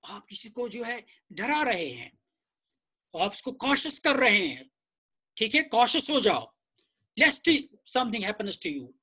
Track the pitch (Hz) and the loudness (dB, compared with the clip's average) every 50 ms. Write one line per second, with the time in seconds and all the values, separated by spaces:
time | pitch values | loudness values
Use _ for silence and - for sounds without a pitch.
0 | _ 202 202 202 - _ 202 - - 226 - 240 240 233 185 240 233 226 240 233 | _ -16 -16 -16 -16 _ -6 -6 -6 -6 -6 -10 -10 -10 -8 -10 -10 -10 -10 -12
1 | - _ - _ _ _ - 156 202 247 294 302 302 254 220 175 170 139 123 120 | -12 _ -20 _ _ _ -8 -6 -4 -2 -2 -2 0 -2 -2 -2 -4 -8 -8 -12
2 | 123 - _ _ _ _ _ _ _ _ _ _ _ _ _ _ _ _ _ _ | -16 -18 _ _ _ _ _ _ _ _ _ _ _ _ _ _ _ _ _ _
3 | _ _ - 165 170 202 - - - 262 262 - - 269 285 240 - 311 - - | _ _ -6 -4 -4 -2 -2 -4 -4 -6 -10 -6 0 2 2 4 6 6 4 4
4 | - 311 277 262 269 233 202 208 185 151 135 - - _ _ _ _ _ _ _ | 4 2 2 2 2 2 2 2 0 -2 -6 -8 -16 _ _ _ _ _ _ _
5 | _ _ _ _ _ _ _ - 220 214 214 294 320 311 - 226 247 240 - 320 | _ _ _ _ _ _ _ -6 -4 0 0 -2 -2 0 2 2 4 4 4 4
6 | - - 302 269 202 208 170 123 110 - _ _ _ _ _ _ _ _ _ _ | 4 2 2 2 2 2 0 0 -4 -10 _ _ _ _ _ _ _ _ _ _
7 | _ _ _ - 294 311 - - - - 320 285 175 - _ _ _ - - 254 | _ _ _ 2 4 4 4 4 4 2 2 2 0 -6 _ _ _ -4 -4 -2
8 | 254 233 208 233 190 196 214 - 208 202 - - - 175 147 139 123 120 - _ | -2 -2 -4 -4 -4 -6 -6 -6 -4 -6 -6 -4 -4 -6 -8 -8 -10 -14 -20 _